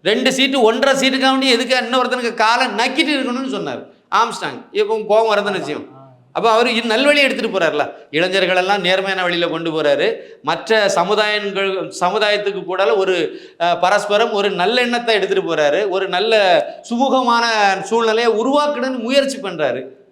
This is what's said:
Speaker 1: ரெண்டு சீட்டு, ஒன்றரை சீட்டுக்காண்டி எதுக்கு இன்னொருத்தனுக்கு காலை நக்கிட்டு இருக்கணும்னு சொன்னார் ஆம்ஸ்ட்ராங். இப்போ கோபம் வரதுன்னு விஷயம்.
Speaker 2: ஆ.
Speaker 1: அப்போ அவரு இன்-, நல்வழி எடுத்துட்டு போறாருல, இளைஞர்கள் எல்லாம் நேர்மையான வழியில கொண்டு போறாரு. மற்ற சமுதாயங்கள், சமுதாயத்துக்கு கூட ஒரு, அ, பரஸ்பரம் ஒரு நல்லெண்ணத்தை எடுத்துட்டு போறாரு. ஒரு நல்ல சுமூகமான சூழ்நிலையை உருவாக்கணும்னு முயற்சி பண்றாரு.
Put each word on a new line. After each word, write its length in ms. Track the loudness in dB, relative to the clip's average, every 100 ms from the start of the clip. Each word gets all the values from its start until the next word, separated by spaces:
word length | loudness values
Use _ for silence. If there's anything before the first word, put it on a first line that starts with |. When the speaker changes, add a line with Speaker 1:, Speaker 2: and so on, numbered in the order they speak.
Speaker 1:
ரெண்டு 300 | 0 0 0
சீட்டு, 280 | 2 0 4
ஒன்றரை 320 | 2 4 2 2
சீட்டுக்காண்டி 480 | 2 2 2 2
எதுக்கு 320 | 2 2 2 -2
இன்னொருத்தனுக்கு 580 | 0 -2 0 -2 -4
காலை 340 | 0 2 2 0
நக்கிட்டு 440 | 0 -2 0 0 0
இருக்கணும்னு 340 | -2 -6 -6
சொன்னார் 380 | -6 -8 -10 -14 _ _ 0
ஆம்ஸ்ட்ராங். 500 | 0 -4 -10 -10 -8
இப்போ 280 | -4 -2 -2 2
கோபம் 280 | 2 4 0
வரதுன்னு 240 | 0 -4
விஷயம். 280 | -6 -10 -12
Speaker 2:
ஆ. 40 | -20 -20 -20 _
Speaker 1:
அப்போ 180 | -2 2
அவரு 240 | 2 2 0
இன்-, 100 | -2
நல்வழி 360 | 0 2 4
எடுத்துட்டு 380 | 2 0 -2 0
போறாருல, 340 | 0 0 -4 -6 -6
இளைஞர்கள் 440 | -2 0 0 2 0
எல்லாம் 260 | 2 0
நேர்மையான 400 | 2 0 0 -2
வழியில 260 | -2 -2 -2
கொண்டு 340 | -2 -4 0
போறாரு. 340 | 0 2 0 -2 -12 -10
மற்ற 500 | -4 -4 0 2 2 0
சமுதாயங்கள், 1000 | 0 0 0 0 -2 -2 -2 -4 -8 -2
சமுதாயத்துக்கு 640 | -2 0 0 0 -2 -6
கூட 320 | -6 0 0 2
ஒரு, 440 | 0 0 -2 -6 -20 _
அ, 160 | -2 2
பரஸ்பரம் 540 | 2 2 2 0 0
ஒரு 200 | 0 -2
நல்லெண்ணத்தை 560 | 0 0 0 0 -2 0
எடுத்துட்டு 480 | 0 0 -2 -2 0
போறாரு. 340 | 2 0 0
ஒரு 180 | -2 -2
நல்ல 580 | -2 2 2 4 2 0 -10
சுமூகமான 600 | -8 -2 2 2 2 2 2 2 2 2
சூழ்நிலையை 500 | -2 0 2 2 2
உருவாக்கணும்னு 680 | 0 2 2 0 -2 -4 -4
முயற்சி 380 | 0 0 0 -4
பண்றாரு. 460 | -8 -4 -2 -2 -10 -18 _